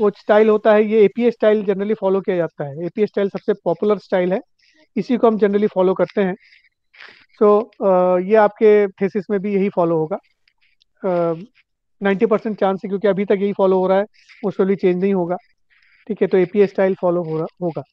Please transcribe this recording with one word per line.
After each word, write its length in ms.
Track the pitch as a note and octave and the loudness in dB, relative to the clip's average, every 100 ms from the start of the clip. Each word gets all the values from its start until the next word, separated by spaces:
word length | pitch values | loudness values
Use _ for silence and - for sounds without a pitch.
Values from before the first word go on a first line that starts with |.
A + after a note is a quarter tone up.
वो 100 | G#3 | -4
style 380 | - - G#3+ A3 | -2 2 4 4
होता 240 | G#3+ A3+ | 4 4
है, 120 | G#3+ | 2
ये 200 | G#3+ A3 | 2 4
एपीए 260 | G3 A#3 A#3+ | 2 2 -2
style 340 | A3 G#3+ G#3+ | 0 0 0
generally 320 | G3 F#3+ G3+ G#3+ | -2 -4 -4 -4
follow 200 | F#3+ F#3+ | -2 -2
किया 160 | F#3 F#3 | -2 -2
जाता 280 | D#3+ - | -4 -6
है। 220 | D3 C#3 F3 | -10 -8 -10
एपीए 200 | A3+ G#3 | -4 -4
स्टाइल 220 | - G3+ | -2 -4
सबसे 240 | F#3+ - | -4 -6
popular 460 | G3 F3+ E3 G#3 G3+ | -4 -4 -2 -2 -2
style 340 | - F#3+ F3+ | -2 -2 0
है, 80 | G3 - _ _ _ _ - | -2 -6 _ _ _ _ -8
इसी 200 | F3+ A#3+ | -2 0
को 100 | A#3 | 2
हम 120 | A3 | 2
generally 320 | G3+ G3+ G#3 | 0 2 0
follow 220 | - F#3 | 0 0
करते 260 | F#3 F3+ - | 0 -2 -2
हैं। 160 | F#3+ F#3+ _ _ _ _ _ _ - - _ _ | -4 -4 _ _ _ _ _ _ -20 -20 _ _
So, 220 | G#3 G#3 A#3 - | 2 2 0 -4
अ, 340 | G3+ F#3 F3+ F3+ | 0 2 2 0
ये 160 | F#3 | 2
आपके 540 | A3 G#3 - A3 G#3 G3+ | 2 2 2 4 4 2
thesis 360 | - G3 A3 F3+ | -2 -6 -4 -4
में 100 | G3+ | -4
भी 140 | G3+ | -2
यही 140 | G3 G3 | -2 -2
फॉलो 280 | F#3+ E3+ E3 | -2 0 0
होगा। 200 | D#3 G3+ - _ _ _ _ _ _ _ | -4 -8 -12 _ _ _ _ _ _ _
अ, 300 | G3+ F3 E3+ E3 G3+ _ _ _ _ _ | -4 -2 -2 -4 -10 _ _ _ _ _
ninety 240 | G3 G3 A3 | -2 0 0
percent 340 | G#3 A3+ G3+ | 0 -2 -2
chance 200 | G3 F#3+ | -2 -2
है, 40 | G3+ | -6
क्योंकि 200 | G3 G#3 | -4 -2
अभी 160 | F#3 | -2
तक 80 | G3+ | 0
यही 200 | G#3 G3+ | -2 -2
फॉलो 260 | G3 G3 F#3 | 0 0 2
हो 80 | F#3 | 2
रहा 120 | F#3+ | 0
है, 60 | G#3 _ _ - G#3 | -2 _ _ -10 -8
most 100 | - | -2
probably 240 | F#3+ G3 | -2 0
change 200 | F#3+ F3+ | 0 0
नहीं 120 | G3 | 0
होगा। 220 | G3 E3+ F3+ - _ _ _ _ _ - | -2 -2 -6 -10 _ _ _ _ _ -12
ठीक 140 | G#3 | -4
है, 60 | F#3+ | 0
तो 100 | F#3+ | 0
एपीए 280 | F3 G#3 F#3+ | 0 2 0
स्टाइल 280 | - F#3+ | 2 0
फॉलो 280 | F#3+ F3+ F3 | 0 -2 -2
हो 160 | D#3+ D#3+ | -4 -6
रहा, 80 | E3 - | -6 -6
होगा। 200 | F3 D3+ C#3 | -8 -8 -12